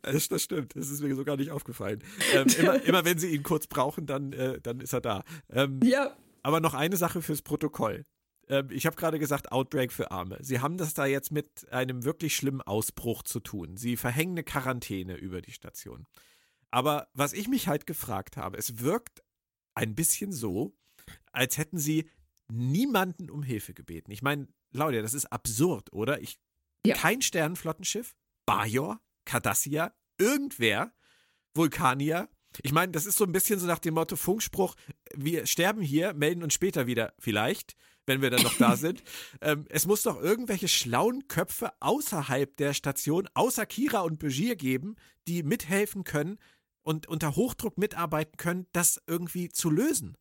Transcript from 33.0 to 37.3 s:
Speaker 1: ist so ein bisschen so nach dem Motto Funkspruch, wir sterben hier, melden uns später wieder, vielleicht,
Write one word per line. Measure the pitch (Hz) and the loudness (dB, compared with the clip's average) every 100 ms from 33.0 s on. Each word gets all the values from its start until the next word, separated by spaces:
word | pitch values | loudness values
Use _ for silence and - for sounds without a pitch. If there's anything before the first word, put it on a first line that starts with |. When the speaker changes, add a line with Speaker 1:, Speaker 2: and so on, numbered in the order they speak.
| 170 | 0
Speaker 1:
ist | - | 2
so | |
ein | 202 | 2
bisschen | 180 - 202 | 2 2 2
so | 175 | 2
nach | 165 | 0
dem | 170 | 0
Motto | 160 160 - | 0 0 -2
Funkspruch, | - 220 - - 185 - - - - - | 0 0 -2 0 -2 -2 -18 -18 -14 -6
wir | 139 165 - | -2 -2 0
sterben | - 180 220 | 2 2 2
hier, | 160 147 185 | 2 2 2
melden | 147 147 175 | 2 0 0
uns | 165 | -2
später | - 190 160 123 | 2 2 2 2
wieder, | 117 113 _ | 2 0 _
vielleicht, | - | 0